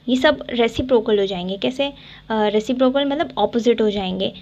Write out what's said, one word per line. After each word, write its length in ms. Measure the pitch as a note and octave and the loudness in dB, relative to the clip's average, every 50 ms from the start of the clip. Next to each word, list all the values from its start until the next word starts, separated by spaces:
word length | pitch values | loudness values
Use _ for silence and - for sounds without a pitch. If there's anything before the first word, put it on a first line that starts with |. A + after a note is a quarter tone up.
| _ A#3+ | _ -2
ये 60 | C4 | 0
सब 300 | B3+ C#4 D4+ C#4 B3+ - - | 4 4 2 2 0 -4 -6
reciprocal 720 | - A#3 A#3 A#3 - - C4 B3+ C4 A3+ G#3+ A#3 G#3+ G3+ | -2 0 0 0 0 -4 0 2 2 2 2 2 2 2
हो 60 | G3 | 0
जाएंगे। 320 | G3 G3 F3+ F3+ F#3 F#3+ | 0 -2 -6 -4 -6 -6
कैसे? 300 | G3 - B3 B3+ C#4+ C#4 | -4 -4 -4 -2 -2 -4
अ, 600 | C#4+ C#4 - - - - - - - A3+ A3 G#3 G#3 G#3 | -4 -4 -12 -20 -20 -20 -20 -8 -4 -2 0 0 2 2
reciprocal 520 | A3 G#3+ - B3+ B3+ C4 B3+ C4 C#4 C#4+ | 0 0 0 0 2 2 2 4 2 0
मतलब 280 | C#4 C#4 D4+ E4+ C4 - | 0 0 -2 -4 -4 0
opposite 440 | G#3 G#3 G#3 - A#3+ A3 B3 A3+ A3+ | -2 -2 0 0 0 2 2 2 4
हो 80 | A3 G#3+ | 2 0
जाएंगे। 440 | G3+ G#3 F#3+ F#3 F#3 F#3 G3 A3 - - | 0 -2 -4 -4 -4 -4 -4 -6 -6 -10